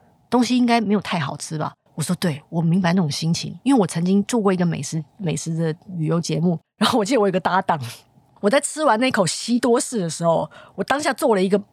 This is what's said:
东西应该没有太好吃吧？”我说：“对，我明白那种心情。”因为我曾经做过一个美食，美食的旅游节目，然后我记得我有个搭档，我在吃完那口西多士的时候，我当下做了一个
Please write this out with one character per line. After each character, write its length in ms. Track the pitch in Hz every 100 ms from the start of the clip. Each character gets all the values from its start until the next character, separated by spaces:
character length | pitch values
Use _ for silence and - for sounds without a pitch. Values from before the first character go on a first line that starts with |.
| _ _ -
东 120 | 247
西 140 | 233 247
应 80 | 240
该 160 | 233
没 140 | 196 208
有 60 |
太 180 | - 180
好 180 | 135 143
吃 220 | - 156
吧？” 140 | 143 - _
我 80 | -
说 140 | 151 180
：“对， 240 | 180 143 -
我 100 | 165
明 220 | 165 180
白 100 | 175
那 60 | 190
种 120 | 151
心 200 | - 160
情。” 240 | 165 151 170
因 100 | 254
为 80 | 269
我 60 | 175
曾 180 | 165
经 200 | 180 202
做 180 | 202 240
过 100 | 202
一 60 | 185
个 80 | 175
美 160 | 151
食， 220 | 143 160 147 -
美 180 | 170 156
食 200 | 165 165
的 200 | 165 156 - 175
旅 120 | 156
游 120 | 170
节 200 | 170 160
目， 200 | 175 165 _ -
然 120 | 208
后 80 | 233
我 80 | 196
记 80 |
得 80 | 254
我 60 | 202
有 40 |
个 80 | 180
搭 220 | 175 185
档， 180 | 190 156 117 - _ _ _ -
我 100 | 202
在 100 | 277
吃 240 | - 302
完 160 | 302 214
那 120 | 254
口 160 | 226 175
西 320 | - - 240
多 200 | 247 240
士 200 | - 233
的 100 | 170
时 160 | - 170
候， 240 | 165 156 - -
我 100 | -
当 160 | 196 269
下 140 | 320
做 220 | 247 294 196
了 80 |
一 40 | 190
个 140 | 202 -